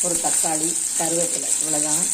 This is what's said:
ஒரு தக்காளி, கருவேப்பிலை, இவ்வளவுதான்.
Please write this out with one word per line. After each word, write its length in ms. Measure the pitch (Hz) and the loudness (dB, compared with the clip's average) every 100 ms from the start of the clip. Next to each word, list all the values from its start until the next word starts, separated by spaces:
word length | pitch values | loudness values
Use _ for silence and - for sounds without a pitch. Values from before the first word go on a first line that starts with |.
ஒரு 120 | 180 165 762 | 0 0 0
தக்காளி, 440 | - - 156 165 - - - | 2 0 0 0 -2 -2 -2
கருவேப்பிலை, 500 | 165 170 170 - - - | 0 2 0 -2 -2 0
இவ்வளவுதான். 420 | 156 151 151 151 - | 0 0 0 0 0